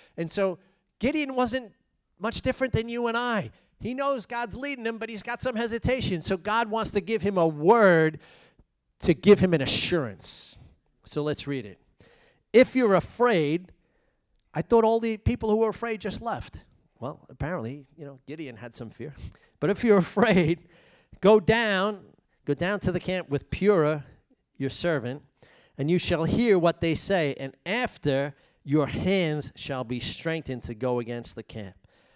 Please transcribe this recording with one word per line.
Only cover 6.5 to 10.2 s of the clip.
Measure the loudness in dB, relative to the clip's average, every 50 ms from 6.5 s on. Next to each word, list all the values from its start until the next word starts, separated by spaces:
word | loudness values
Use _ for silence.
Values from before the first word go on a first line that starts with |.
| 0 0 0 0
wants | -2 -4 -4 -2 -2
to | -4
give | -2 -2 -2 -2 0
him | 0 2
a | 4 2
word | 2 2 2 6 6 8 8 8 8 6 6 4 2 0 -6 -14 -20 -20 -20 _ _ _ _ _ _ _ _ _ _ _ -4
to | 0 0 0
give | 4 8 8 8 8
him | 6 4 2
an | 2
assurance. | 0 0 -2 -2 -2 0 0 0 -2 -2 -8 -10